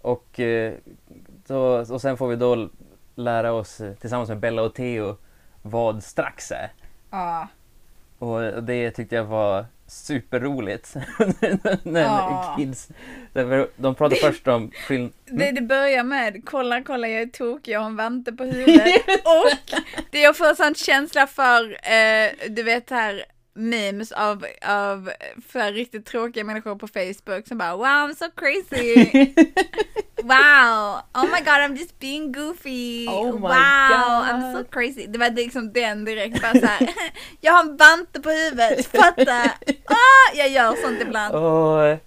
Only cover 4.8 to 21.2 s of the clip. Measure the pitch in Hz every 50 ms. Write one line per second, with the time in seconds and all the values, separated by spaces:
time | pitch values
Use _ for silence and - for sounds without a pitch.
4.8 | 127 123 120 110 107 98 104 - - - _ _ _ - _ - - 107 107 117
5.8 | 117 113 107 107 101 - - - 139 131 - - - - - 64 - - - _
6.8 | - - - - _ _ - 190 180 175 170 165 156 208 _ _ _ _ _ -
7.8 | - _ - - _ _ _ _ 123 117 113 113 117 110 101 117 120 117 123 123
8.8 | 120 117 - - 117 - 117 117 110 104 110 107 107 101 98 98 107 117 _ _
9.8 | _ - - - - - 151 127 - - - 123 123 143 143 131 110 95 101 -
10.8 | - - - 143 131 - - - 226 190 - - - 185 196 190 - 214 190 190
11.8 | - - 156 170 - 220 214 202 190 185 185 185 185 170 147 143 147 135 127 -
12.8 | - _ - - - - - - - - - 131 127 123 131 135 135 - - -
13.8 | 123 135 131 - 151 147 131 120 151 147 123 - _ 131 123 117 110 - - -
14.8 | - - 139 127 123 117 - _ _ - 262 233 277 285 254 277 240 226 269 269
15.8 | 277 277 269 254 240 254 285 269 240 214 208 240 - - - 269 254 240 240 247
16.8 | 269 - 277 247 233 226 220 220 226 247 - - 254 233 240 294 _ 240 214 214
17.8 | 220 220 220 208 220 226 247 254 247 240 226 247 254 254 262 254 262 277 330 311
18.8 | 320 349 359 - - - 381 381 - 320 330 320 392 285 277 269 - - - 320
19.8 | 320 - - - - - - 294 294 294 311 302 349 302 294 - 339 294 311 -
20.8 | - - 285 277 285 - - 294